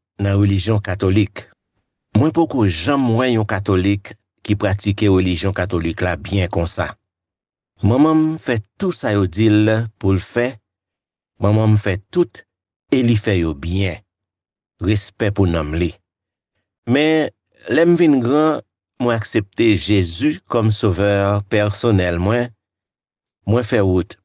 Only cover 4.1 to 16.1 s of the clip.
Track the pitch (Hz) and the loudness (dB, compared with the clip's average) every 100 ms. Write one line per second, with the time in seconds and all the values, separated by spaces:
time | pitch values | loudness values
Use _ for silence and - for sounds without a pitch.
4.1 | - _ _ - 104 104 101 104 101 104 | -20 _ _ -4 -2 -2 -2 -4 0 2
5.1 | 92 92 85 98 95 92 90 85 82 90 | 2 0 -2 -4 -4 -4 -4 -4 -4 -4
6.1 | 80 73 98 87 85 82 - 78 - _ | -6 -4 -2 -2 -2 -4 -4 -8 -8 _
7.1 | _ _ _ _ _ _ _ 101 123 156 | _ _ _ _ _ _ _ 0 2 4
8.1 | 160 156 160 - 117 - - 190 - 123 | 2 0 -2 -4 -4 -4 -6 -6 -4 -2
9.1 | 101 92 85 110 107 107 110 113 - 95 | 0 0 2 2 4 4 0 -2 -4 0
10.1 | 95 - 117 123 123 _ _ _ _ _ | 0 -2 -4 -4 -6 _ _ _ _ _
11.1 | _ _ - 101 107 110 107 104 95 - | _ _ -4 0 2 4 2 0 -4 -4
12.1 | 175 175 - - _ _ _ - 131 120 | -2 -2 -4 -20 _ _ _ -2 0 2
13.1 | 113 110 95 82 71 80 92 95 78 _ | 0 0 0 -2 -4 -4 -2 -4 -6 _
14.1 | _ _ _ _ _ _ - 87 104 - | _ _ _ _ _ _ -6 -2 -2 -4
15.1 | - 107 98 92 82 73 80 87 - _ | -4 -2 0 0 0 -2 -2 -4 -6 _